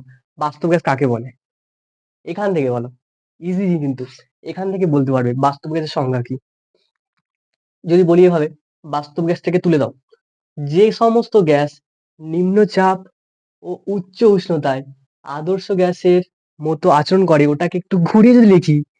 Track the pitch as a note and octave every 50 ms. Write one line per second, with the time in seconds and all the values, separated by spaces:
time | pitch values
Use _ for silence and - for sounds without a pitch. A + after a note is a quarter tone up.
0 | - _ - _ _ _ _ - D3+ D3 - - - E3 E3+ E3 - D#3+ E3 -
1 | D3 B2+ A#2+ A2+ A#2 B2 - _ _ _ _ _ _ _ _ _ _ _ _ _
2 | _ _ _ _ _ D#3+ F3 G#3 G#3 G3+ F#3 D#3 C3+ B2 B2 A#2+ A#2 B2 - _
3 | _ _ _ _ _ _ _ _ E3 F3+ F#3 F#3 G3+ F3+ F3 D#3+ C#3+ C#3 C3 B2
4 | B2+ - - - _ _ _ _ - D#3+ D#3+ F3+ F#3+ G3 F#3+ F#3 F#3+ E3 D3 C#3+
5 | C3+ C#3 C3 C3 B2 B2 A#2+ C3 C#3 C#3 C#3 - - D#3 D#3 E3 D#3 D3+ - D#3+
6 | C3+ B2+ B2+ B2 A#2+ - C3 B2+ _ _ _ _ _ _ _ _ _ _ _ _
7 | _ _ _ _ _ _ _ _ _ _ _ _ _ _ _ _ - E3+ E3 F3+
8 | F#3 E3 E3+ F3 F#3 F3+ F3 D#3+ D3 D#3 D#3 _ _ _ _ _ _ D3+ C#3+ D3
9 | D3 - - F3 E3+ E3+ F3 - - F3+ E3 F3+ - F3 E3 C#3+ A#2+ - - _
10 | _ _ _ _ _ _ _ _ _ _ - D#3 D3 C#3+ D3+ F3+ G#3+ A3 F#3 -
11 | A#3 A3+ A3+ A#3 A3+ - - G#3+ F3+ D3+ D3 C#3+ D3 D3 - _ _ _ _ _
12 | _ _ _ _ D#3 D#3 D#3+ F3 F3+ F#3 G3 G#3 G#3 - - F#3+ F#3 F#3+ F#3+ F#3
13 | F#3+ _ _ _ _ _ _ _ _ _ _ _ - F3 F3+ - - G3 G3+ G3
14 | F3+ _ _ - A#3 G#3+ G3+ F3+ - - E3+ D3+ C#3+ C#3 C3 C3+ C#3 C#3 C3+ _
15 | _ _ _ _ _ C#3 C#3+ D3+ D#3 F3+ F#3+ F#3 - - G3+ F3+ F3+ F3 F3 -
16 | - F3+ F3+ F3+ F3+ _ _ _ _ _ _ - D3+ D#3 D#3+ D3+ - F#3 C#3+ D3
17 | C#3+ - F#3 F#3+ F#3+ E3 D#3+ D3 D3 D3 D3 D3 E3+ E3+ - F3+ - - G3 F3+
18 | E3 - - A3 G#3+ B3 B3 B3 A#3 G#3 F#3+ F3 - D#3 D3+ D3 D3 _ _